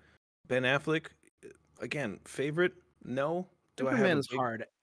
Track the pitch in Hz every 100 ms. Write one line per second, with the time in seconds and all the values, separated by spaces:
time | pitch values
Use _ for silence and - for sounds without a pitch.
0 | - _ _ _ - 127 127 139 160 156
1 | - - _ _ - - _ - 123 147
2 | 123 92 - - 143 151 180 - _ _
3 | - 127 147 175 185 _ _ - 254 254
4 | 196 156 131 131 123 113 113 _